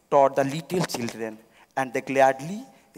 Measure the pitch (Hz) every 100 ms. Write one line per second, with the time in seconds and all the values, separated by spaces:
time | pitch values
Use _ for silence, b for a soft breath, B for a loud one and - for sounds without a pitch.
0 | b 147 135 135 135 160 160 180 143 -
1 | 117 110 113 110 _ b b - 131 131
2 | 127 135 135 135 151 208 262 b b